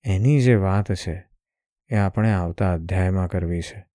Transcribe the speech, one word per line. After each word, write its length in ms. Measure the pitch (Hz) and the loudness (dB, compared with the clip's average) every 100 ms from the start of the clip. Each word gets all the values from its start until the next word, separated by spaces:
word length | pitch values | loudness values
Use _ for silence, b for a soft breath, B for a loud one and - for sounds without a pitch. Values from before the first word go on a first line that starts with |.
એની 360 | - 95 120 147 | -2 0 2 4
જે 140 | 127 113 | 4 4
વાત 320 | 95 98 101 | 4 0 0
છે 220 | 95 - 90 - _ _ _ _ _ _ | -4 -6 -10 -12 _ _ _ _ _ _
એ 60 | 107 | 0
આપણે 340 | 98 107 110 | 0 0 0
આવતા 420 | 98 85 85 95 | 0 -2 -2 -2
અધ્યાયમાં 560 | 85 85 92 92 95 90 | -2 -2 -2 0 0 -2
કરવી 340 | 92 85 85 | -2 -2 -4
છે. 160 | 82 104 - | -6 -14 -20